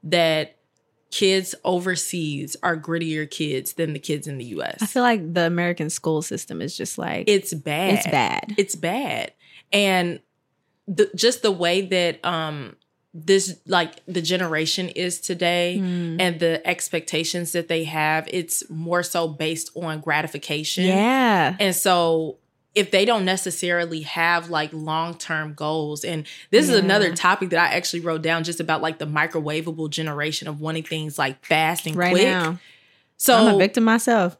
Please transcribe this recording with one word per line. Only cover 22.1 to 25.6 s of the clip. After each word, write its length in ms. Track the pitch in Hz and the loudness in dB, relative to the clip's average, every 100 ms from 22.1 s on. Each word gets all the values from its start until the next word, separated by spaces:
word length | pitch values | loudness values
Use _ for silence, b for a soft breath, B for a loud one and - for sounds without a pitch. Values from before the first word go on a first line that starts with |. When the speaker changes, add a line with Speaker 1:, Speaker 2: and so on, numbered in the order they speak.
| 165 160 - _ _ _ | 2 -2 -8 _ _ _
Speaker 1:
if 160 | - 202 | 0 2
they 140 | 196 | 4
don't 220 | 208 233 185 | 4 4 2
necessarily 720 | 190 185 170 180 175 170 165 | 0 -2 -4 -2 0 -2 -6
have, 480 | 147 - 165 175 165 | -6 0 2 2 0
like, 220 | 165 151 | -4 -2
long-term 800 | 156 156 160 165 170 - 160 151 | -6 -4 -4 -4 -6 -6 -6 -6
goals, 520 | 147 | -6